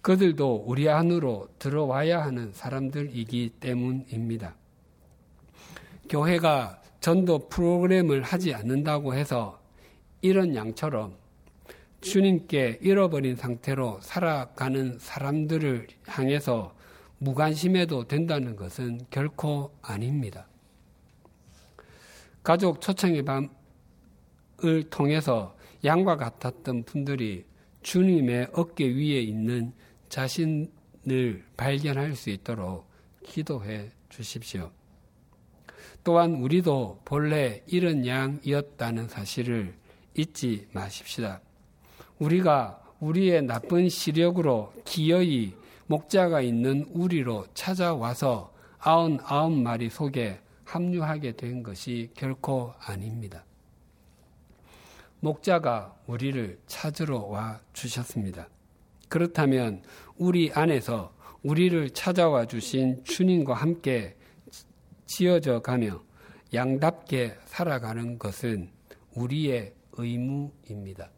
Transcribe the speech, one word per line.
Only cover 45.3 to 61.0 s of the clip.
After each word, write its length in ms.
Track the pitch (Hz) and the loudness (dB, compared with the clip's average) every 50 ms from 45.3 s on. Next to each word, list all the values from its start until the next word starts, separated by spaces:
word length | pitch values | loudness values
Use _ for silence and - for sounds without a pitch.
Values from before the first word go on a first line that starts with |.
| 143 123 110 95 92 - - - - - - | 2 0 0 -2 -6 -12 -20 -20 -20 -20 -4
목자가 540 | - 156 151 - - - 196 185 175 165 147 | -2 -2 -2 -2 2 4 4 4 4 4 2
있는 420 | 127 123 117 117 120 131 135 143 143 - | 2 2 0 2 2 2 0 0 -2 -4
우리로 560 | - 170 175 185 175 156 127 120 113 104 92 - - | -4 -2 0 0 0 0 0 -2 -4 -6 -8 -10 -12
찾아와서 1000 | - - 185 190 185 175 170 165 135 113 120 123 - 147 135 120 104 92 - - - - - - | -8 -6 -4 -2 0 0 0 0 0 -2 -4 -4 0 0 0 0 0 -4 -12 -20 -20 -20 -20 -20
아흔아홉 720 | _ - 160 160 170 165 160 151 131 - - 139 147 156 165 | _ 2 4 4 6 6 4 0 -2 -2 0 0 2 2 2
마리 380 | 165 139 120 117 117 113 117 113 | 2 2 2 0 0 -2 -4 -6
속에 500 | - - 156 139 135 131 117 104 92 - _ _ _ _ _ | -4 -4 -4 -2 -2 -2 -2 -2 -4 -8 _ _ _ _ _
합류하게 720 | - - 165 175 180 180 175 156 151 156 151 147 123 113 | -8 -4 -2 -2 0 0 -2 -2 -2 -4 -4 -4 -8 -8
된 260 | - 127 120 123 127 117 | -6 -8 -8 -8 -8 -8
것이 480 | 110 98 - - 123 123 117 113 113 - | -10 -12 -10 -8 -6 -6 -6 -6 -8 -10
결코 580 | - 143 135 135 131 - 147 135 131 120 120 - - | -8 -6 -6 -6 -6 -4 -4 -2 -2 -4 -6 -12 -16
아닙니다. 600 | - - 101 95 98 110 110 117 110 98 87 80 - _ _ _ _ _ _ _ _ _ _ _ _ _ _ _ _ _ _ _ _ _ - _ _ - - - - - - - - - _ _ | -14 -12 -10 -8 -8 -8 -8 -8 -10 -10 -14 -16 -20 _ _ _ _ _ _ _ _ _ _ _ _ _ _ _ _ _ _ _ _ _ -20 _ _ -20 -20 -20 -20 -20 -20 -20 -20 -20 _ _
목자가 760 | - 151 151 - - - 180 170 156 135 120 110 98 95 - _ - | -4 -4 -4 -2 2 2 2 4 4 0 0 0 -4 -10 -18 _ -10
우리를 540 | - 120 117 127 139 135 131 113 95 90 - _ | -8 -6 -4 -4 -2 -2 -2 -4 -6 -8 -14 _
찾으러 500 | - - - - 156 151 - 165 147 135 | -16 -12 -6 -6 -6 -4 -4 -4 -4 -4
와 420 | 113 101 98 104 101 107 113 110 - _ _ - | -4 -4 -6 -6 -6 -6 -6 -10 -12 _ _ -16
주셨습니다. 760 | - - 123 - 127 120 - - 117 101 95 90 87 82 - _ _ _ _ _ _ _ _ _ _ - _ | -12 -10 -8 -6 -6 -8 -6 -6 -6 -6 -6 -8 -10 -16 -18 _ _ _ _ _ _ _ _ _ _ -12 _
그렇다면 720 | - 160 170 170 170 - 151 135 131 127 120 110 98 90 - - - - - - - | 0 0 0 2 2 2 4 4 4 4 2 0 -4 -6 -12 -20 -20 -20 -20 -20 -6
우리 340 | - 170 180 175 175 165 147 | 0 0 2 4 4 2 2
안에서 640 | - 147 156 170 151 127 - - 120 107 | 2 2 2 4 2 0 0 -2 -4 -6